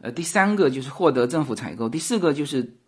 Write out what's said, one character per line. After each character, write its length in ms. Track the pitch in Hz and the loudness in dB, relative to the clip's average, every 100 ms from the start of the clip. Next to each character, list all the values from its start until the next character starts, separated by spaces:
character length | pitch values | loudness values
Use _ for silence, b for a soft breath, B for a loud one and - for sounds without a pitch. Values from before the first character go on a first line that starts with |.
呃， 100 | 113 | -10
第 120 | 120 | -6
三 320 | 165 208 196 208 | -2 2 2 4
个 140 | 151 | 2
就 120 | 131 | 2
是 80 | 131 | -8
获 220 | - 175 | 2 2
得 160 | 127 123 | 4 2
政 180 | 160 139 | 0 -2
府 80 | |
采 220 | 107 107 76 | -4 -6 -6
购， 120 | 113 | -4
第 120 | 156 | -4
四 180 | - 233 | -2 0
个 160 | 175 | 2
就 120 | 143 143 | 0 -2
是 320 | 139 120 - | -2 -4 -10